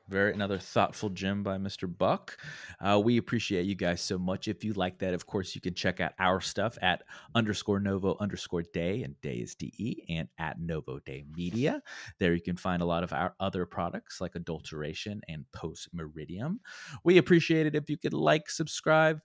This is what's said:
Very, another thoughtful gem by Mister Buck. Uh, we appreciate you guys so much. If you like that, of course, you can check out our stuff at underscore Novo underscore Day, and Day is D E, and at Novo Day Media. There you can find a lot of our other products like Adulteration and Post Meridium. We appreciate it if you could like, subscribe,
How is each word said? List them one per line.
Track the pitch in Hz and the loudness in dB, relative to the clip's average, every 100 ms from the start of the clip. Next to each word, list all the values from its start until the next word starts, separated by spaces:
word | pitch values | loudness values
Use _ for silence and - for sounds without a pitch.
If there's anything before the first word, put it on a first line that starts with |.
| - | -4
Very, | 98 101 | 2 2
another | 92 101 98 | 2 -2 -2
thoughtful | - - 98 - 107 | 0 2 2 2 -4
gem | 90 98 101 | -2 -2 -2
by | 98 95 | -2 -2
Mister | 98 - 92 | -4 -4 -6
Buck. | 87 95 185 - - - - - - | 2 2 2 -4 -16 -16 -16 -16 -4
Uh, | 98 104 | 4 4
we | 107 120 | 6 4
appreciate | - 117 - 95 92 | 2 -2 0 0 0
you | 95 | 0
guys | 90 87 | 0 0
so | - 92 | -2 -2
much. | 90 95 - | -2 -2 -4
If | 101 | -4
you | 110 | -4
like | 98 92 92 | 0 -2 -2
that, | 92 | -2
of | 90 - | -2 -2
course, | 104 92 - | -4 -4 -6
you | |
can | 95 | -6
check | 90 95 87 | -2 -2 0
out | 85 - | -4 2
our | 92 92 | 4 4
stuff | - - 104 - | 0 -2 -2 0
at | 92 85 - - - | 2 0 -2 -20 -2
underscore | 117 110 101 - 98 | 0 2 0 0 0
Novo | 101 98 95 - | 2 0 0 0
underscore | 104 92 - 87 | -2 -4 -4 -4
Day, | 85 87 85 110 | -4 -2 -2 -2
and | - 71 | -6 -8
Day | 73 60 | -6 -6
is | 60 - | -8 -8
D | 67 - | -12 -6
E, | 107 - - | -6 -6 -4
and | 82 69 - | -4 -4 -6
at | 80 - | -6 -4
Novo | 82 80 69 67 | -4 -4 -6 -12
Day | - 67 71 | -10 -12 -12
Media. | 78 87 113 147 285 - - - - | -6 -4 0 0 -2 -8 -16 -16 0
There | 90 | 2
you | 87 | 2
can | - 87 | 0 -2
find | 95 87 | 0 0
a | 87 | 2
lot | 85 87 | 0 0
of | |
our | 78 90 - | -2 -2 -2
other | 98 92 87 | -4 -2 -4
products | - 85 95 - - | -4 -6 -6 -12 -10
like | 87 85 | -8 -8
Adulteration | 85 80 - 76 76 78 104 101 - | -8 -8 -8 -8 -8 -8 -8 -10 -10
and | 78 67 | -12 -12
Post | - 82 78 - 87 | -10 -10 -10 -12 -10
Meridium. | 78 80 73 90 135 220 - - - 143 165 | -10 -10 -10 -8 -6 -8 -10 -18 -16 0 8
We | 180 | 8
appreciate | 180 170 - 165 156 | 10 6 6 4 4
it | 151 | 0
if | 147 | -2
you | 147 | -4
could | 156 | -2
like, | 147 151 156 - | 2 6 4 2
subscribe, | - 160 - - 156 160 156 | -6 -4 -2 4 6 6 2